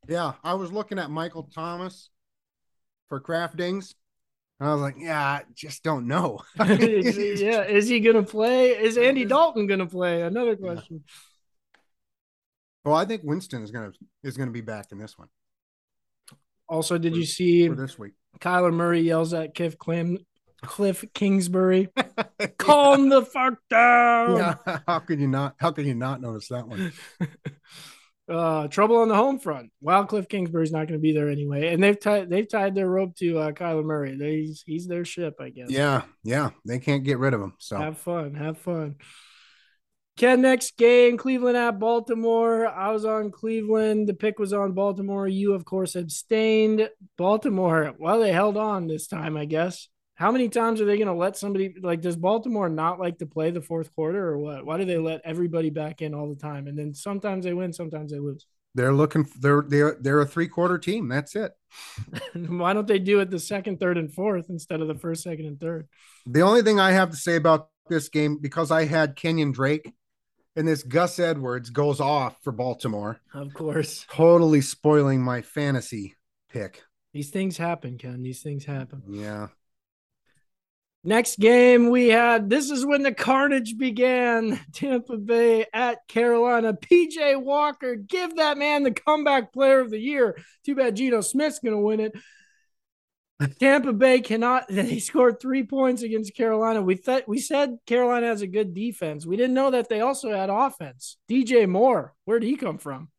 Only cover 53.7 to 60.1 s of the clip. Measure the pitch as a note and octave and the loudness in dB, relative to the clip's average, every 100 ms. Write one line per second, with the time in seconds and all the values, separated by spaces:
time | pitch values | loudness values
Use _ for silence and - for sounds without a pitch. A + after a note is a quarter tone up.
53.7 | E3 D#3 - D#3 F#3+ F#3 D3 D3 C#3 C#3 | -8 -8 -6 -4 -4 -4 -6 -8 -10 -8
54.7 | E3 F#3+ F3 D#3+ D#3+ E3 D#3+ F3 E3 D#3+ | -6 -2 -2 -4 -6 -10 -4 -4 -2 -4
55.7 | D3 D3+ D#3+ D#3 D3 D3 C#3+ D3+ C#3+ C#3 | -4 -8 -8 -8 -8 -10 -10 -12 -10 -10
56.7 | D3 D3 C#3+ G3+ G3+ G#3 F#3+ F3+ F3 F3+ | -10 -10 -10 -8 -6 -6 -6 -4 -4 -6
57.7 | E3 E3 D#3 D3+ D3 C#3+ C#3+ _ _ _ | -8 -10 -10 -10 -8 -8 -10 _ _ _
58.7 | B2+ B2+ C#3 D3+ D#3 C#3+ - C#3 C#3+ D3 | -2 2 2 2 2 -2 0 2 2 2
59.7 | C#3+ D3 D3+ C3 | 2 2 0 0